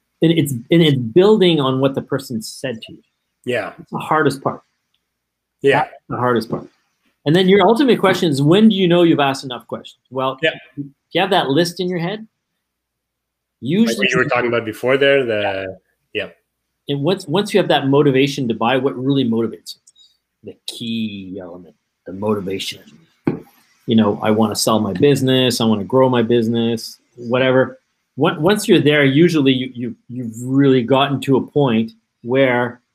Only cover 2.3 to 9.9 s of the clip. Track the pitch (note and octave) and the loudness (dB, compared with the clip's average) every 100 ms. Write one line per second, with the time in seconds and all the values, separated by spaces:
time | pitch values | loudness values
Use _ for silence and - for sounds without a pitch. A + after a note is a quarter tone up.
2.3 | A2+ - - C3 A2+ - A2 _ _ _ | -10 -10 -12 -10 -10 -14 -20 _ _ _
3.3 | _ B2 A#2+ F2 - - D3 - D#3 C#3+ | _ -6 -6 -6 -14 -14 -8 -2 0 0
4.3 | - B2+ - _ _ _ _ _ _ _ | -2 -6 -8 _ _ _ _ _ _ _
5.3 | _ _ _ C3+ D3+ D#3 - - A#2+ B2 | _ _ _ 0 2 -2 -10 -10 -4 0
6.3 | A#2 - - - _ _ _ _ _ D3 | -2 -4 -10 -12 _ _ _ _ _ 0
7.3 | F3+ F#3 G3+ F#3 A#3 C4+ - F#3 F3+ E3+ | 2 4 4 4 2 2 2 2 0 0
8.3 | C3+ C#3+ G3 A3 F#3+ F3+ F3 E3+ C#3+ C#3 | 2 2 6 4 4 2 4 4 2 0
9.3 | C3+ C3+ A#2 - A2+ - | -2 -8 -14 -12 -14 -14